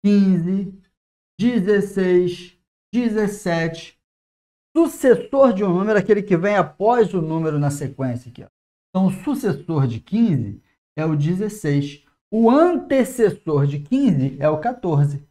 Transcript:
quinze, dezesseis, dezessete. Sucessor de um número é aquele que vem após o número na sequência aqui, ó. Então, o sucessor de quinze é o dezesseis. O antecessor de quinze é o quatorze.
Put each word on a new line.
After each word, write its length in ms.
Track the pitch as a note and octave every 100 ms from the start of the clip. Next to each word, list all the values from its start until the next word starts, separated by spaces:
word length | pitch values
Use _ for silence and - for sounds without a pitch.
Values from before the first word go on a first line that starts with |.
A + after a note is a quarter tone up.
| G3+
quinze, 680 | G3+ F#3+ F3+ E3+ G3 G3 - _ _ _ _ _ -
dezesseis, 1160 | A3+ A#3+ F#3 G3+ G3 G3 F#3 F3+ F3+ F3 - _ _ _ _
dezessete. 1040 | A#3 A#3+ G#3+ G#3 G3+ F#3 E3 E3 E3 - _ _ _ _ _ _ _ _ D#4
Sucessor 760 | E4 - C4+ G#3+ - C#4 C4+
de 100 | G3
um 100 | G3+
número 240 | F3 G3+ G#3
é 40 |
aquele 200 | G3 G#3
que 160 | G3 F3
vem 180 | F#3+ G#3
após 560 | D#3 - G#3 B3 G#3
o 120 | F#3+
número 340 | D#3+ D#3+ D#3+ D3
na 140 | C#3+
sequência 580 | C#3+ C#3 - C3 A#2+ -
aqui, 140 | -
ó. 40 | - _ _ _ _
Então, 180 | F#3 F#3+
o 40 | F#3
sucessor 640 | - C4 G#3+ C3+ - D#3+ C3
de 120 | A2+
quinze 600 | - G#3 A#3 C#3+ G#2+ G#2 _ _ _ -
é 80 |
o 120 | D#3 D3+
dezesseis. 880 | D3 F#3 G#3 G#3 D#3 C#3+ C#3+ - _ _ _
O 220 | A3 A3+
antecessor 1120 | C4+ F4 F4 - C4+ A#3 - G#3+ - - D3 C#3+
de 140 | C#3+
quinze 560 | - C4 C#4 D3 C3+ -
é 120 | D3
o 100 | D3+
quatorze. 680 | A#3 B3+ F#3 D3 C#3+ C#3+ -